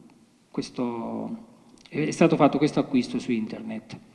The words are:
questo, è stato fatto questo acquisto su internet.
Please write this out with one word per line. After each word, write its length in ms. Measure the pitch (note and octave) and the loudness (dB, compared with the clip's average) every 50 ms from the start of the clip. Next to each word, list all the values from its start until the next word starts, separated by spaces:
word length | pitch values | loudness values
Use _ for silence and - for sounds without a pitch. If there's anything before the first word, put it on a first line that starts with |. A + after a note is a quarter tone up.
| - - - _ _ _ _ _ _ _ | -20 -20 -20 _ _ _ _ _ _ _
questo, 840 | - - A#2+ - - - B2+ A#2+ A#2 A#2 A2+ A2+ A2+ A2 A2 A2 A2+ - - - - _ _ _ - - - - | -8 -8 -8 -8 -6 -4 -4 -4 -4 -6 -6 -6 -6 -6 -6 -8 -8 -10 -12 -18 -20 _ _ _ -20 -20 -20 -10
è 220 | - C#3+ D#3 D3+ | -4 -4 -2 -2
stato 260 | C#3+ - F3 E3 E3 | 2 4 4 4 6
fatto 220 | - D3+ C#3 - C3+ | 6 4 4 4 4
questo 220 | D3+ C#3+ - D3+ | 2 2 2 0
acquisto 380 | B2+ - - B2+ A#2+ - - A#2+ | -2 2 2 0 0 2 -4 -6
su 120 | - - A#2+ | -2 -2 -2
internet. 680 | A2 G#2+ G#2+ A2+ A2 A2 A2 A2 A2 - - - - - _ _ | -2 -2 -4 -6 -10 -10 -10 -10 -10 -10 -12 -18 -18 -18 _ _